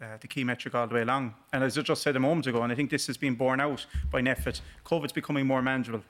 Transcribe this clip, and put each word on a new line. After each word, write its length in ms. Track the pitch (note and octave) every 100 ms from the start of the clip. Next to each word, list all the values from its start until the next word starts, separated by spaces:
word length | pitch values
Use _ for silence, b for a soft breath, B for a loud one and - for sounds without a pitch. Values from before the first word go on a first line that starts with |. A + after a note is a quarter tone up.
uh, 180 | A2+ A2
the 80 | -
key 160 | C#3+
metric 300 | B2 A#2+ B2
all 120 | A#2+ A#2
the 80 |
way 60 | A#2
along. 340 | A2+ C3+ B2 G#2+ -
And 100 | C3+
as 140 | C3 C#3+
I 20 |
just 220 | D3 D3
said 140 | D3+ B2+
a 40 |
moment 260 | C3+ E3 C3
ago, 160 | A#2
and 80 | A#2+
I 40 |
think 160 | A#2+ D3
this 160 | C#3+ -
has 100 | B2
been 180 | C#3
borne 260 | A#2+ C3 C3
out 260 | D3 C3 - B B
by 100 | C3+
nefit, 400 | B2+ B2 - - B B
covid's 280 | - E3+ D3
becoming 340 | - - C#3+ C3+
more 160 | C3
manageable. 400 | B2+ C3 A#2 A2+ -